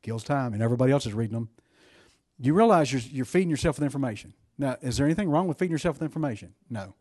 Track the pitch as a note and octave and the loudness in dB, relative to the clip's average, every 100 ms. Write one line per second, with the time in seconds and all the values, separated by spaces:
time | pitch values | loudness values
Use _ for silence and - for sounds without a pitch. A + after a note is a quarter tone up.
0 | - A2+ - C#3+ B2+ G#2+ A#2 A#2+ C3 C#3 | -8 -10 -2 -2 -2 0 0 2 4 4
1 | A#2+ G#2+ A2+ A2+ A2+ _ _ _ _ _ | 0 -4 -4 -4 -6 _ _ _ _ _
2 | _ _ _ _ C3 D#3+ A3+ F#3 C#3+ C3 | _ _ _ _ 2 4 6 6 4 0
3 | A#2 C#3+ B2+ F3+ F#3 D3 E3+ C#3+ D3 C#3 | -4 -6 -2 0 0 0 0 0 -2 -2
4 | C3+ G#2 - - _ - C#3 B2+ C3+ A#2 | -4 -6 -12 -20 _ -6 -4 -4 -4 0
5 | C#3+ E3 G3 D3+ F#3 D3 F#3 D#3+ F3 C#3 | 2 2 2 0 0 -2 -2 -2 -2 -4
6 | D#3 D#3+ D3+ G#2+ F2 _ _ A2+ F#2+ - | -6 -4 -6 -6 -12 _ _ -10 -10 -16